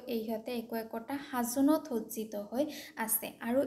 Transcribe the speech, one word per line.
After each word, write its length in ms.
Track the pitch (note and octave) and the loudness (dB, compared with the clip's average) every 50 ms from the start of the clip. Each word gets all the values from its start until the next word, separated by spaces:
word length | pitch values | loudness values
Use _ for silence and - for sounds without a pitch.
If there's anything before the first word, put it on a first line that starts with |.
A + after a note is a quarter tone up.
| - | -2
ইহঁতে 440 | - A#3+ A3+ A3 A3+ A3+ G#3+ A3+ B3+ | -2 -2 -2 -2 -2 -4 -4 -4 -4
একো 240 | B3 A#3 A3+ - A3+ | -6 -6 -4 -4 -4
একোটা 400 | A3+ A3 A3 - A3+ A3+ - C#4 | -4 -4 -4 -6 -8 -6 -4 -6
সাজোনত 640 | C#4+ - - C4 A#3+ A#3+ A#3 - C#4 C4+ D4 D#4 D#4 - - | -6 -6 -4 -2 0 0 2 4 6 8 8 8 6 4 0
সজ্জিত 440 | A#3+ A3 - - - A3 G#3+ - G#3+ | -2 -2 -2 -4 -6 -6 -6 -4 -6
হৈ 280 | G3+ G3+ - A3+ B3+ D4+ D4 - - - - - | -6 -6 -2 0 0 0 0 -2 -8 -12 -10 -6
আছে। 300 | - A3+ A3 - - F#3+ - - - | -4 -2 0 0 -2 -2 -4 -8 -4
আৰু 180 | A#3 A#3 B3 C#4 C#4 | 0 2 4 4 2